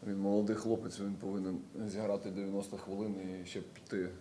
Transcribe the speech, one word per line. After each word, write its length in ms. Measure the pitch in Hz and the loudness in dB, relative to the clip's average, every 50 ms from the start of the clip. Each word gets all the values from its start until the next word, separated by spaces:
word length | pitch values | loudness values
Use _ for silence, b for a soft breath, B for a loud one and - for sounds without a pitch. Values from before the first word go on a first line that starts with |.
| - 104 | -2 -2
Він 120 | 101 98 | 0 2
молодий 360 | 98 101 101 104 107 104 110 | 4 6 6 6 6 6 4
хлопець, 440 | 107 - 113 113 110 - 95 - - | 2 4 2 2 2 2 -4 -4 -2
він 140 | 101 101 98 | -2 -2 -2
повинен 440 | 87 - 98 98 101 95 92 92 85 - - - - 110 107 | -2 -2 -2 0 0 0 0 0 -2 -4 -6 -8 -6 -4 -4
зіграти 440 | 92 101 110 101 101 101 - 104 | -2 0 2 2 2 2 0 -2
дев'яносто 460 | 92 95 98 98 98 98 98 98 - 95 | -2 -2 -2 0 0 0 0 -2 -4 -8
хвилин 380 | - - 95 98 107 107 101 95 95 92 92 95 92 | -4 -4 -2 -2 0 0 0 -2 -2 -4 -4 -6 -6
і 20 | |
ще 160 | 87 - - | -6 -6 -6
піти 480 | - - - - - - - 101 92 90 90 - | -6 -6 -12 -16 -10 -4 0 0 0 0 -2 -8